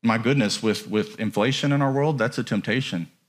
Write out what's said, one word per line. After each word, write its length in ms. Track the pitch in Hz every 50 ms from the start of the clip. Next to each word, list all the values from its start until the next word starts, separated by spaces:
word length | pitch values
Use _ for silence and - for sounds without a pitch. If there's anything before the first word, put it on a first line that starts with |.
| -
My 160 | 113 110 113
goodness, 420 | 113 117 143 143 110 101 95 -
with, 260 | - 113 104 - -
with 320 | - 101 107 101 - - -
inflation 520 | 113 104 - 104 104 123 135 - - 143
in 100 | 143 143
our 100 | 143 135
world, 280 | 135 139 143 156 156 127
that's 180 | - 127 -
a 60 | - 117
temptation. 680 | - - 101 - - 107 131 131 - - 87 85 - _ _ _